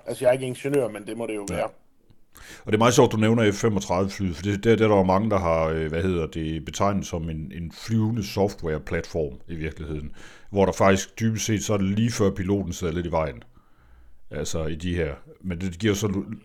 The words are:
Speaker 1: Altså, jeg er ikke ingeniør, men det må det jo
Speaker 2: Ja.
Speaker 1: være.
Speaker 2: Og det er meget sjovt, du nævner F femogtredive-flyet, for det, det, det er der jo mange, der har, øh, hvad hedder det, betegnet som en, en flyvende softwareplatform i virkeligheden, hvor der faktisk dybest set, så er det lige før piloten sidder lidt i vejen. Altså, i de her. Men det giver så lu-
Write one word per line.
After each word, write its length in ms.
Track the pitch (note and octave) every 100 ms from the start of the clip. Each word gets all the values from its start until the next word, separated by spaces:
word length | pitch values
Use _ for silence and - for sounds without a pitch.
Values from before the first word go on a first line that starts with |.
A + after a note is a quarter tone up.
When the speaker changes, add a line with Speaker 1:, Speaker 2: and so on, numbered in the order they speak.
| A2+
Speaker 1:
Altså, 200 | A#2+ B2+
jeg 40 |
er 40 |
ikke 120 | C3 B2+
ingeniør, 420 | A#2+ C#3 C#3 A#2
men 200 | G#2 G#2
det 100 | A2+
må 100 | A2+
det 80 | G#2+
jo 100 | G2+
Speaker 2:
Ja. 60 | F2
Speaker 1:
være. 140 | A2 - _ _ _ - - -
Speaker 2:
Og 360 | - - -
det 20 |
er 40 | G#2+
meget 160 | A#2
sjovt, 180 | C3 A#2+
du 60 | G#2+
nævner 340 | A2 A2+ G#2
F 40 | G2
femogtredive-flyet, 800 | A#2+ G2 - F2+ G2 - F#2+ E2
for 80 |
det, 100 | G2
det, 100 | G2
det 80 | A2+
er 160 | G#2+ A2
der 80 | G2+
jo 60 |
mange, 260 | F#2 F#2+ A2
der 80 | G2
har, 280 | F2 E2 D#2+
øh, 200 | D#2+ D#2
hvad 160 | E2
hedder 240 | F#2 F2 D#2
det, 380 | E2+ D#2 D#2+ D2+
betegnet 400 | - G2+ G2 -
som 240 | E2+ E2
en, 220 | D#2 D#2
en 200 | E2+ E2
flyvende 520 | - - A2+ G#2+ A2+ G2
softwareplatform 1120 | G#2 G2 - E2+ D2+ - F2+ - E2+ D2 B1+ -
i 80 | E2
virkeligheden, 600 | D#2 D2+ D#2 D2+ D2+ - - - -
hvor 140 | G2+ F#2+
der 60 |
faktisk 480 | - G2 G2 - -
dybest 260 | A2+ A2 -
set, 180 | G#2
så 100 | G2
er 40 | G#2
det 80 | F#2+
lige 240 | G2+ A#2
før 200 | A#2 G2
piloten 420 | G2 F#2 G2+ E2+
sidder 200 | E2+ F2+
lidt 120 | E2 E2+
i 60 |
vejen. 320 | E2 D#2 B1+ - - - _ - - - - -
Altså, 340 | D2+ D#2 E2 D#2
i 100 | D#2+
de 200 | F2+ F2
her. 200 | D2+ C#2 - -
Men 200 | F#2 E2+
det 180 | F#2+ E2+
giver 140 | A2
så 140 | G2 G#2+
lu- 280 | F#2+ F#2+ A2+